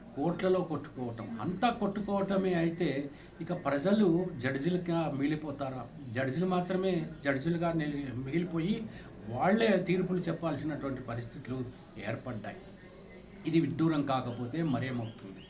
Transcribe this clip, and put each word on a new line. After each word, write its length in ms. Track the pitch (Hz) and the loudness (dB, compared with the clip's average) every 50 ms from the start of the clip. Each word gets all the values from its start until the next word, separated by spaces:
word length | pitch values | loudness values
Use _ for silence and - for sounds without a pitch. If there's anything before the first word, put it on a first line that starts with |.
| - - - | -18 -12 -6
కోర్టులలో 440 | 135 139 170 170 - 185 185 185 185 | 0 0 0 2 2 4 4 4 4
కొట్టుకోవటం, 760 | 170 - 156 135 - - - 131 123 117 110 - 101 - 113 113 | 4 2 -2 -4 -4 -8 -8 -6 -6 -6 -4 -6 -6 -6 -6 -4
అంతా 280 | 107 175 180 - - 240 | -2 -2 0 2 2 2
కొట్టుకోవటమే 840 | 226 - 202 202 196 214 202 202 202 196 190 180 202 190 190 185 180 | 2 2 0 -2 -2 -2 -2 0 0 0 2 2 2 2 2 4 4
అయితే, 560 | 170 165 170 165 160 180 151 131 139 143 143 - - - - - - | 4 2 2 2 2 0 0 0 0 -2 -4 -8 -14 -18 -18 -12 -10
ఇక 120 | 165 - 175 - - | -6 -6 -4 -2 0
ప్రజలు 640 | 143 139 143 147 185 208 220 208 175 165 175 180 - - 127 | 0 0 2 4 4 6 6 8 6 6 6 2 0 -2 -2
జడ్జిలుగా 720 | 120 131 135 135 - 175 180 175 170 170 170 165 165 147 | 0 0 0 2 2 2 2 2 2 0 0 2 2 0
మిగిలిపోతారా? 760 | 135 131 135 147 156 151 151 151 135 - 143 131 131 131 110 - - - 139 127 | 0 0 2 0 0 0 -2 -6 -6 -4 -6 -4 -4 -6 -8 -10 -12 -12 -10 -6
జడ్జిలు 380 | 107 123 135 131 127 160 185 | -2 -2 0 0 0 0 2
మాత్రమే 640 | 185 180 180 175 - 185 180 190 190 180 165 156 - - - - | 2 2 2 2 2 0 2 2 2 2 2 0 -2 -6 -4 -2
జడ్జిలుగా 480 | 143 139 131 131 165 170 170 170 170 165 | 0 0 2 2 2 2 2 2 2 2
నిలి-, 420 | 165 151 147 143 143 143 127 113 | 2 0 0 -2 -2 -4 -4 -4
మిగిలిపోయి 720 | 120 131 135 143 175 180 180 170 165 160 190 226 226 220 - - - - - - - - 107 | -6 -4 -2 0 0 0 0 0 0 0 0 0 -2 -2 -6 -10 -12 -14 -16 -16 -14 -10 -6
వాళ్ళే 560 | 113 127 151 180 196 226 226 220 196 175 - - | -2 2 4 4 6 6 6 6 4 4 4 2
తీర్పులు 300 | 175 185 180 170 185 180 | 2 2 2 2 0 0
చెప్పాల్సినటువంటి 840 | 180 175 156 - 170 165 151 123 - 156 147 123 135 135 127 120 - | 0 -2 -2 -2 -2 -2 -2 -2 -2 -4 -4 -2 -4 -4 -4 -4 -6
పరిస్థితులు 640 | - 117 117 117 - - - - 113 127 131 123 117 - - - - - 107 98 104 | -6 -6 -6 -6 -8 -10 -12 -8 -6 -4 -4 -4 -6 -8 -12 -18 -16 -14 -8 -6 -6
ఏర్పడ్డాయి. 480 | 117 113 - 127 117 104 95 101 92 - - - - - - - - - - - - - - - - - - | -6 -4 -6 -8 -8 -6 -8 -8 -10 -10 -14 -16 -18 -18 -20 -20 -20 -20 -18 -18 -18 -18 -18 -18 -16 -8 -4
ఇది 140 | 160 160 165 | 2 4 4
విడ్డూరం 460 | 151 131 - - 160 165 156 147 139 | 4 4 2 2 4 4 4 4 2
కాకపోతే 560 | 135 131 127 120 123 110 113 123 113 131 160 165 | 2 2 2 0 -2 -4 -4 -4 -4 -2 0 0
మరేమవుతుంది? 800 | 156 127 117 123 131 123 120 117 110 - - - 98 98 - - - | 2 2 0 0 -2 -2 -4 -4 -6 -8 -10 -14 -14 -14 -16 -18 -20